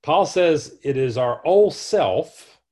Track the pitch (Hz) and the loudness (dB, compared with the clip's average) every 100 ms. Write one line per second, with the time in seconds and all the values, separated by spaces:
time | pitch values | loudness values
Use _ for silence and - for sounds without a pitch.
0 | - 170 190 185 175 151 - - 139 131 | 2 0 2 2 2 0 -4 -10 -6 -2
1 | 131 120 123 120 156 190 208 - - 190 | -2 -2 -4 -2 0 4 2 0 -4 0
2 | 113 95 - - - _ _ | 0 -2 -4 -14 -20 _ _